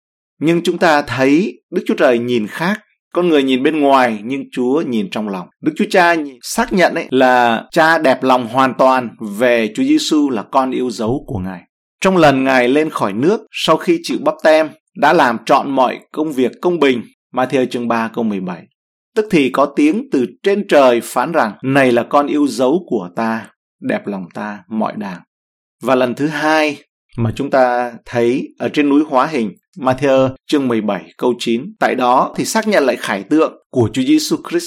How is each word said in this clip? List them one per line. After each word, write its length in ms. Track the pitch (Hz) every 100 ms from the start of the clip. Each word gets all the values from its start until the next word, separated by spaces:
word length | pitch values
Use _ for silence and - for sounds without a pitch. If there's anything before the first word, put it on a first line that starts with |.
| _ _ _ _
Nhưng 220 | 147 170
chúng 140 | 175 147
ta 240 | 180 147
thấy 600 | - 120 135 151 214 - _
Đức 120 | 175 -
Chúa 80 | 214
Trời 240 | 151 120
nhìn 280 | 120 123 104
khác. 320 | - 165 214 _ _ _
Con 160 | 170 180
người 140 | 151
nhìn 200 | 135 127
bên 160 | 143 156
ngoài, 420 | 139 135 123 107
nhưng 180 | 110 139 131
Chúa 320 | - 123 147 165
nhìn 220 | 113 95
trong 180 | 117 107
lòng. 180 | 95 85 _
Đức 120 | 147 156
Chúa 80 | 202
Cha 240 | 196 170
nhìn... 220 | 170 143 123
xác 320 | - - 247
nhận 200 | 196 165
ấy 140 | 160 -
là 560 | 127 127 127 120 110 -
Cha 260 | 165 160 165
đẹp 260 | 147 127
lòng 240 | 131 127 117
hoàn 260 | 127 131 120
toàn 320 | 135 127 120 - 110 101
về 360 | 127 120 110 107
Chúa 80 |
Giêsu 460 | 131 151 - 156 147
là 140 | 113
con 280 | 92 135 131
yêu 180 | 123 127
dấu 340 | 110 110 139 -
của 120 | 101
Ngài. 220 | 92 92 - _ _ _
Trong 160 | 190 185
lần 260 | 151 135
Ngài 240 | 131 131 123
lên 220 | 143 156
khỏi 240 | - 113
nước, 280 | 101 151 220 -
sau 260 | - - 160
khi 220 | - 165
chịu 140 | - - 147
báp 100 | 156
têm, 260 | 160 156 156 - _ -
đã 160 | 143
làm 240 | 170 131 113 -
trọn 260 | 139 135
mọi 280 | 135 123 92 -
công 200 | - 156
việc 200 | 131 120 -
công 180 | 180 175
bình. 220 | 139 123 - _ _
Ma-thi-ơ 320 | 127 127 139 127
chương 220 | 127 117
ba 200 | 117 113
câu 100 | 120
mười 160 | 113 98
bảy: 240 | 92 85 - _ _ _ _ -
"Tức 100 | -
thì 180 | 170 131
có 160 | 131 143
tiếng 440 | - 147 202 285
từ 140 | 143 123 -
trên 240 | 196 202 190
trời 340 | 151 131 120
phán 280 | - 127 131
rằng, 220 | 160 113 98
'Này 280 | 131 135 131
là 120 | 120
con 240 | 113 143 143
yêu 200 | 147 143
dấu 380 | 113 127 165 -
của 220 | 117 90 -
ta, 320 | 113 113 101 _ _ _
đẹp 260 | 131 104 104
lòng 180 | 98 90
ta 300 | 104 104 101 -
mọi 240 | 110 104 110
đàng.'" 240 | 101 87 - _ _ _ _ _
Và 120 | 117 131
lần 200 | 127 117
thứ 120 | 147
hai 500 | 151 151 156 151 143 _ _ _ -
mà 160 | 113 110
chúng 140 | 139
ta 440 | 139 127 123 123 117 -
thấy 420 | 123 120 135 - -
ở 100 | 120
trên 200 | 147 143
núi 140 | 143 151
Hóa 180 | 131 147
Hình, 260 | 151 107 90 _ 180
Ma-thi-ơ 560 | 131 131 139 135 131 127 -
chương 200 | 147 131
mười 140 | 113
bảy 220 | 107 95 - -
câu 160 | 131 120
chín: 260 | - 117 165 -
"Tại 160 | 135 123
đó 380 | 123 131 175 -
thì 100 | 143
xác 220 | 220 214
nhận 160 | 185
lại 120 | 135 120
khải 280 | - 101
tượng 300 | 101 151 160 - _
của 200 | 131 110
Chúa 80 | 131
Giêsu 360 | 131 156 151 160 -
Christ, 160 | 170